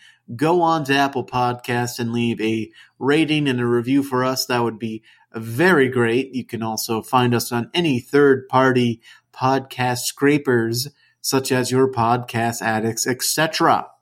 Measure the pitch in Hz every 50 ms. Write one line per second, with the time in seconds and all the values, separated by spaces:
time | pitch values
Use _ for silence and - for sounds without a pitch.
0 | - - _ _ _ - 120 117 151 160 175 180 170 165 165 160 147 131 139 139
1 | 139 139 139 127 117 - - 123 123 123 123 120 - - 123 120 120 120 - -
2 | 120 117 117 120 120 117 113 95 107 110 113 110 110 - - - - _ _ _
3 | 127 131 143 156 160 143 156 151 147 139 127 123 120 120 120 120 117 123 135 143
4 | 139 139 127 127 127 127 131 123 - - 127 120 117 117 113 101 117 113 110 110
5 | - _ _ _ _ _ - 113 113 117 113 120 165 190 185 147 131 123 - 120
6 | 120 113 113 127 131 - - 127 113 - - 107 113 113 110 107 - - 117 110
7 | 104 - - 127 127 123 120 117 113 - 123 117 113 110 - 175 175 160 135 120
8 | - - - 143 147 139 135 120 - - - 131 131 131 127 127 123 120 113 -
9 | _ - - - _ _ _ - 127 131 135 135 127 - - - 127 123 135 127
10 | - - - - 139 143 147 147 143 - 123 117 113 113 117 123 131 147 - _
11 | _ _ _ _ - - - 135 131 - 135 127 123 117 123 127 135 135 131 120
12 | 113 113 123 120 120 - - 117 117 117 113 - - 113 113 110 107 113 110 -
13 | - 131 123 127 - - - - 156 160 160 - 165 156 123 92 - - - _